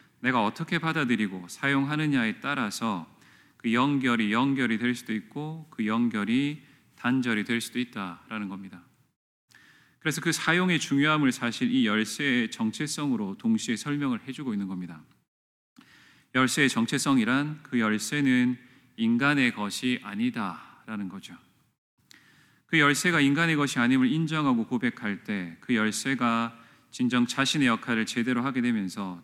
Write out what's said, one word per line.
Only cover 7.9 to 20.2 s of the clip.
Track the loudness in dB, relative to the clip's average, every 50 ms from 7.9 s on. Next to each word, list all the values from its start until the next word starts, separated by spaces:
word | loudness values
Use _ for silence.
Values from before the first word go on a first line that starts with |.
| -6 -10 -10 -10 -10 -14 -14 -10 -8 -8 -6 -6
겁니다. | -8 -10 -12 -14 -16 -18 -20 _ _ _ _ _ _ _ _ _ _ _ _ _ -20 -20 -20 -20 -20 _ _ _ _ _ -4 -4
그래서 | -4 -2
그 | -2 -2
사용의 | -2 0 0 2 2 4 4 2 2 0
중요함을 | 0 0 2 2 4 4 4 4 4 2 2
사실 | 0 -2 -4 -4 -2 -2 0
이 | 2 2 2
열쇠의 | 4 2 2 0 -2 -2 -2 0 0 0 0 0 -2
정체성으로 | -2 -4 -4 -2 -2 -4 -6 -6 -4 -4 -2 -2 -2 -2 -2 -4 -6 -4
동시에 | 0 0 0 0 0 -2 -4
설명을 | -4 -4 -4 -4 -2 -2 -2 -4 -4 -6
해주고 | -10 -12 -8 -6 -4 -4
있는 | -4 -4 -4
겁니다. | -6 -6 -8 -10 -12 -16 -20 _ _ _ _ _ _ _ _ _ _ _ _ _ _ _ -20 _ -20 -20 -20 -20 _ _ _ _ 0
열쇠의 | 2 2 2 2 2 2 2
정체성이란 | 2 0 -2 0 0 -2 0 2 2 2 2 2 2 0 0 -2 -6 -10 -10
그 | -4 -2 0
열쇠는 | 0 2 0 -2 -2 -4 -2 0 2 4 4 4 4 2 0 -2 -6 -18 -20 -20 _ _ _
인간의 | -2 0 2 2 2 2 2 2 4 2 2 0
것이 | -2 -4 -6 -4 -4 -2 -2 -2 -2 -4
아니다라는 | -8 -4 -2